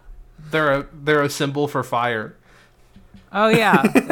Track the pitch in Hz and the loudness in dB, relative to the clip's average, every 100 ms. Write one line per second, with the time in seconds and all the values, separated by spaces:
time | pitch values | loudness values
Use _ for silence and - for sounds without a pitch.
0 | - - - - - 156 147 139 139 151 | -6 -20 -20 -20 -6 -2 0 0 -4 -10
1 | 143 151 143 - 143 143 147 143 120 120 | 0 0 0 -2 -6 -4 -4 -4 -4 -2
2 | 120 110 107 - _ - _ _ _ - | -2 -4 -8 -16 _ -20 _ _ _ -20
3 | - - _ 196 220 226 208 147 - - | -20 -20 _ -2 2 4 4 4 4 0
4 | - | 2